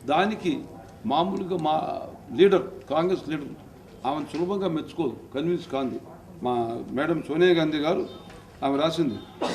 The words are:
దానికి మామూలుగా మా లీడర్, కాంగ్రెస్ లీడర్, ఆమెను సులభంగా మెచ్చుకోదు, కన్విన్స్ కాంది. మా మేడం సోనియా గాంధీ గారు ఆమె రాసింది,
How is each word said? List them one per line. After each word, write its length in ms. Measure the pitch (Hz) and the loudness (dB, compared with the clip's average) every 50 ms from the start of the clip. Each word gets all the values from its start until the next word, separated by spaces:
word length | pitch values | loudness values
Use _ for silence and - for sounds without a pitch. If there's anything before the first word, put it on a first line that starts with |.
| - | -2
దానికి 580 | 120 147 165 190 214 220 - - 175 139 - - - - - - - - - - | 2 2 4 4 2 0 0 0 -2 -2 -2 -4 -10 -14 -16 -18 -18 -18 -8 -2
మామూలుగా 520 | 110 135 156 175 190 196 196 196 175 185 | 0 2 2 2 2 0 -2 -2 -2 -2
మా 440 | 175 156 156 156 156 - - - - - - - - - - 123 | 0 0 2 0 0 0 -2 -4 -6 -8 -10 -12 -16 -14 -6 6
లీడర్, 260 | - 185 202 190 170 - - - - - - | 8 10 10 10 6 4 0 -8 -12 -6 0
కాంగ్రెస్ 400 | 139 156 170 185 190 147 - - | 0 2 4 2 2 0 -2 -4
లీడర్, 180 | 156 147 143 127 - - - - - - - - - - - | -6 -4 -6 -8 -12 -14 -16 -18 -20 -20 -20 -20 -18 -4 -2
ఆమెను 320 | 127 147 151 143 - - | -2 -2 -2 -4 -4 -2
సులభంగా 300 | 151 175 180 202 196 196 | -2 0 0 0 0 0
మెచ్చుకోదు, 500 | 180 160 156 151 - - - 160 127 110 - - - - | 0 -2 -2 -4 -6 -4 -2 -2 -2 -2 -6 -12 -6 -4
కన్విన్స్ 320 | 135 156 170 180 165 - | -2 0 0 0 0 -2
కాంది. 320 | - 135 135 135 123 - - - - - - - - - - - | -4 -4 -2 -2 -2 -4 -6 -10 -14 -18 -18 -18 -18 -14 -4 -2
మా 400 | 123 123 120 117 113 117 107 95 - | 0 0 0 0 -2 -4 -6 -8 -4
మేడం 320 | - 127 147 160 170 156 - | -2 -2 0 0 0 -2 -2
సోనియా 260 | - 143 160 180 185 175 | -2 2 4 6 6 6
గాంధీ 240 | 165 160 156 156 | 4 4 2 0
గారు 320 | 151 143 156 170 135 - - - - - - - - - - - - - | 0 0 0 0 0 -2 -6 -10 -14 -16 -18 -18 -20 -20 -20 -12 -4 -2
ఆమె 140 | 139 139 139 | 0 2 2
రాసింది, 340 | 151 165 160 165 160 131 107 101 - - - - - - | 2 2 2 2 0 0 0 -4 -10 -14 -8 -6 -4 -4